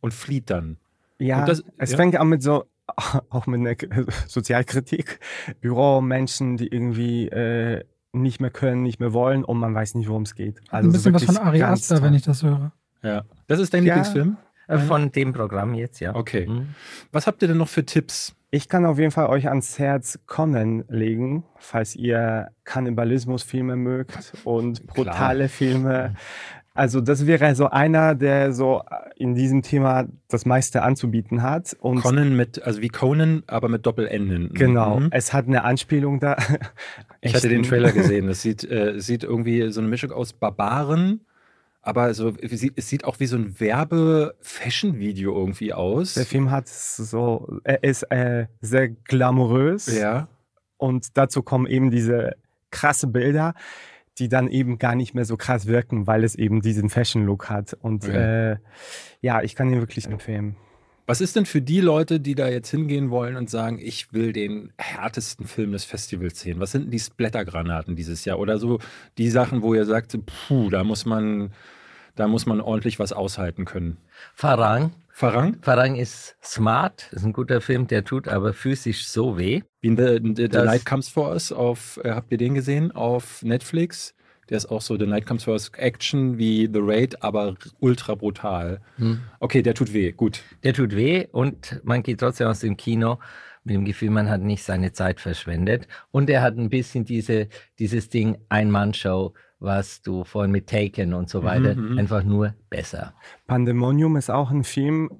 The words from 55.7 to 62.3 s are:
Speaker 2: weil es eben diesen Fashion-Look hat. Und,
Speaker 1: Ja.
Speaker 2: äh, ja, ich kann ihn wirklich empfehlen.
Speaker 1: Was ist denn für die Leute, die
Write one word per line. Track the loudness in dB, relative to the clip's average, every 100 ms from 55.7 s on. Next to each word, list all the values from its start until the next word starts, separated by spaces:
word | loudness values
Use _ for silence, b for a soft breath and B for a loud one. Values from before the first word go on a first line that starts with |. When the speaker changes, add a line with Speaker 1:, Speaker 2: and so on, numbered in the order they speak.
| 2 2 -2 2
Speaker 2:
weil | 2
es | 2 2
eben | 2 2
diesen | 2 2 2
Fashion-Look | 2 0 2 0 0 -4
hat. | -8 -8
Und, | -8 -4 -4 -2
Speaker 1:
Ja. | 0 2 2 0
Speaker 2:
äh, | -2 B B B B B B
ja, | 0 0
ich | -2 -2
kann | 2
ihn | 2
wirklich | 0 -6 -8
empfehlen. | -10 -6 -6 -6 -8 b b b b -4
Speaker 1:
Was | -2
ist | 0 0
denn | 0
für | 0
die | 0 2
Leute, | 4 4 2 0
die | -2